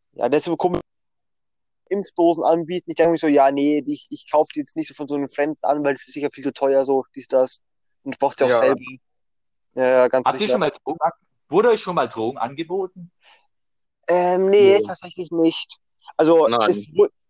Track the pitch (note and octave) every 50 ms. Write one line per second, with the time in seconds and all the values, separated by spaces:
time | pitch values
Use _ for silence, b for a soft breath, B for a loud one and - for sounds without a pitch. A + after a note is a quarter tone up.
0 | _ _ _ - A#2+ A#2+ C#3+ D3+ - F3 E3 - F#3 F3 F3 - - _ _ _
1 | _ _ _ _ _ _ _ _ _ _ _ _ _ _ _ _ _ - F#3 G3+
2 | F#3+ - - - E3+ E3+ E3+ - - C3+ E3 F3 E3 D3 F3+ F3 - - D#3 -
3 | D#3+ E3+ E3+ D3+ D#3+ D3+ C#3+ C#3 C3+ C#3 C#3 C#3+ C#3+ D3 D3+ D3 B2 C#3+ D3 -
4 | - - D4+ - - - - D3+ D#3 - - D4+ - - - D#3+ D3+ - - -
5 | D3 C3+ D3 C#3+ C#3 C3+ - - C#3+ D#3 D3+ - - - C#3+ D3+ C#3+ C#3 C3+ -
6 | - - - D3 C#3+ C#3 - C#3 C3+ C#3 - - C#3 C3+ C#3 C3+ C3+ C3+ C#3 C3
7 | - _ - C3+ B2 - C3+ B2+ C3 B2+ - - _ _ _ _ _ _ _ _
8 | - C3+ B2+ - C#3 C#3 - - C#3 B2+ B2 A#2 C3 C3 C3+ B2+ B2+ B2+ C3 -
9 | _ _ _ _ _ _ _ _ _ _ _ _ _ _ - C3 B2+ B2+ C3 B2+
10 | B2+ B2 - C3 B2 C3 C3 C3 G#3 D#3+ B2 - D#3+ D3 - - _ D3 E3 E3
11 | D#3 E3+ - _ _ _ _ _ _ - C#3 F#3+ A3+ - - - - F#3 F3 D#3+
12 | C3 A#2 - A2+ A2 A2+ - - G#2+ B2+ C#3 C#3+ E3 D#3+ F3+ G3 F#3 F#3 _ F3+
13 | E3+ F3 _ _ b b b b b b _ _ _ _ _ _ _ _ _ _
14 | _ - F3 F3+ F3+ F3+ F3+ F#3 F#3+ G3 G3 G#3 G3+ F#3+ G3 G#3 G#3+ G3+ F#3 -
15 | - F3 - F#3 F3 D#3 E3+ E3 E3 E3 - - - - - - _ _ _ _
16 | B B B - D#3+ D#3 E3 E3 D3+ A2+ A#2+ A#2 G#2+ G2+ G2+ G#2 G2+ - - F#3
17 | G#3 - _ _ _ _